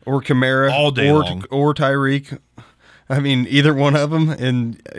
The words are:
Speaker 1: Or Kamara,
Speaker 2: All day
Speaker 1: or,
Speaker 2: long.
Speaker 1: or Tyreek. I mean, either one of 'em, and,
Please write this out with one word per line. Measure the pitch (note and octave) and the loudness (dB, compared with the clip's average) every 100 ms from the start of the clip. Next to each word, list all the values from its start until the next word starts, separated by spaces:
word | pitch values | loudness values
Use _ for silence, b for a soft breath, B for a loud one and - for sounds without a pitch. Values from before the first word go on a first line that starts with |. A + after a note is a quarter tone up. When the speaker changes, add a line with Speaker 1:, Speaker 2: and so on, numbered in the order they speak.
Speaker 1:
Or | - C#3 | -4 -2
Kamara, | C3+ B2+ C3 C3 C3+ | 0 0 2 2 2
Speaker 2:
All | C3 D3 | 2 0
day | B2+ G#2+ | 2 2
Speaker 1:
or, | D3+ | 2
Speaker 2:
long. | F2+ F2+ - | 2 -6 -6
Speaker 1:
or | C#3 D3 | -2 0
Tyreek. | C#3+ C3+ C#3 C3+ C#3 C#3 C3+ _ - b b b b b | 0 0 0 0 -2 -6 -16 _ -20 b b b b b
I | C3+ | -2
mean, | C#3 B2+ A#2+ | 0 0 0
either | C#3 D3 | 2 2
one | C#3 C#3+ | 2 2
of | D3 D3 | 2 0
'em, | D#3+ D#3 | 0 -2
and, | - B2+ B2 A#2 - - | -2 -2 -2 -4 -8 -16